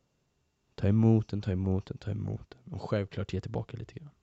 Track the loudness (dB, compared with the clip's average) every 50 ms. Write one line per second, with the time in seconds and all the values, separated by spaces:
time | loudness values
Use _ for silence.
0 | _ _ _ _ _ _ _ _ _ _ _ _ _ _ -6 0 2 4 6 8
1 | 8 8 6 6 4 0 -4 -4 -2 -2 -2 0 2 2 0 0 -2 -4 -10 -10
2 | -6 -6 -6 -4 -4 -4 -6 -6 -8 -14 -20 _ -14 -12 -10 -8 -4 -2 -2 -2
3 | -2 -4 -6 -8 -6 -4 -4 -6 -6 -4 -6 -6 -8 -8 -10 -12 -12 -12 -14 -16
4 | -16 -18 _ _